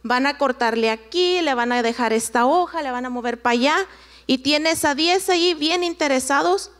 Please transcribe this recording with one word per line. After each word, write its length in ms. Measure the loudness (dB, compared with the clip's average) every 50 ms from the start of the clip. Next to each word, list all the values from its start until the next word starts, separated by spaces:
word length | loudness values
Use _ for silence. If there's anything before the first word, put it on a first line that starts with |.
van 240 | -2 -2 0 0 0
a 140 | -2 0 0
cortarle 500 | -2 -2 0 0 0 0 0 0 0 0
aquí, 500 | -2 -4 -8 -6 -2 0 0 2 0 0
le 120 | 0 0 0
van 180 | 0 0 0
a 120 | 0 0 0
dejar 280 | -2 -2 0 -2 0
esta 360 | 0 -2 -2 0 0 2 2
hoja, 340 | 4 4 2 0 0 -4 -8
le 80 | -6 -6
van 160 | -6 -6 -6
a 60 | -6
mover 300 | -8 -6 -6 -6 -6 -2 0
para 100 | 0 2
allá", 220 | 2 2 2 2 0 -2 -4 -10 -20 -20 -20 -20 -16 -2
y 140 | -2 -2 0
tienes 460 | 0 0 0 2 2 0 0 0 0
a 100 | -2 0
diez 340 | 0 0 0 0 0 2 0
ahí 240 | 0 2 2 0 0
bien 300 | 0 -2 -2 0 0 -2
interesados 880 | -4 -2 -2 0 0 0 0 0 0 0 2 2 2 0 0 -4 -10 -18